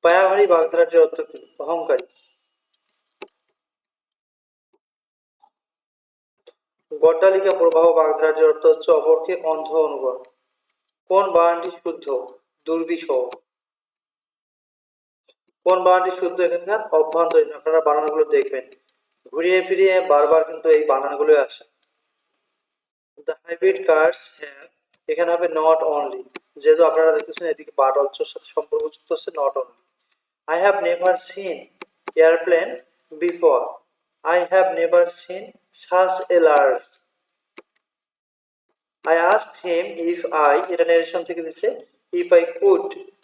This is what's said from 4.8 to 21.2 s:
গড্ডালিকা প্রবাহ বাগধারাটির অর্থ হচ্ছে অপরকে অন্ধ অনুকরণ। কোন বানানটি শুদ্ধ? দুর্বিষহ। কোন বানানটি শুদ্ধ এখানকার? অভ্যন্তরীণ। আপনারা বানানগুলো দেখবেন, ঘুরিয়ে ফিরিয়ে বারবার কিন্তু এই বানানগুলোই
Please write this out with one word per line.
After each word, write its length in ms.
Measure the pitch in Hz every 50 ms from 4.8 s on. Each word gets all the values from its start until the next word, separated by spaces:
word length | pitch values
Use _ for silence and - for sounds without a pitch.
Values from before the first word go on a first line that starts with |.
| _ _ _ _ _ _ _ _ _ _ _ _ _ _ _ _ _ _ _ _ _ _ _ _ _ _ _ _ _ _ _ _ _ - _ _ _ _ _ _ _ _ 160 147 151
গড্ডালিকা 480 | 160 170 160 185 190 190 190 190 196 180 -
প্রবাহ 240 | 170 170 160 160 165 170 160 165
বাগধারাটির 500 | 156 156 151 156 156 156 151 156 160 156
অর্থ 120 | 151 - - 165
হচ্ছে 180 | 156 156 - - 170 151
অপরকে 340 | - 156 160 156 160 170 180 170 - 160
অন্ধ 180 | 160 156 156 156 151 160 156
অনুকরণ। 380 | 151 - - 135 127 123 131 - - _ _ _ _ _ _ _ _ _ _ _ _ _ _ _ _
কোন 160 | 190 190 196 185 175
বানানটি 340 | 170 170 170 170 170 170 185 175 -
শুদ্ধ? 240 | _ 170 160 151 - 143 135 123 127 - - _ _ _ _ _ _ 156
দুর্বিষহ। 540 | 160 165 165 160 170 160 165 165 143 127 123 120 - - _ _ _ _ _ _ _ _ _ _ _ _ _ _ _ _ _ _ _ _ _ _ _ _ _ _ _ _ _ _ _ _ _ _ _ _ _ _ _ _ _ _ _ _ _
কোন 120 | 175 185 185 180
বানানটি 260 | 185 185 185 185 185 180 185
শুদ্ধ 180 | 185 175 175 170 180 165
এখানকার? 340 | 170 170 175 185 208 220 214 - - 160
অভ্যন্তরীণ। 520 | 151 160 156 165 170 170 165 160 151 151 151 147
আপনারা 200 | _ 160 160 160 160 151
বানানগুলো 360 | 147 151 151 151 147 156 151 147 156
দেখবেন, 300 | 139 135 135 135 131 - - - _ _ _ _ _ _ _ _ _ _ -
ঘুরিয়ে 280 | - 151 165 180 185 185 185 185
ফিরিয়ে 280 | 190 180 190 190 185 185 180 185
বারবার 300 | 147 147 147 151 160 160 156 160
কিন্তু 180 | 165 160 - 165 156
এই 80 | 151 151 151
বানানগুলোই 480 | 139 135 139 143 143 139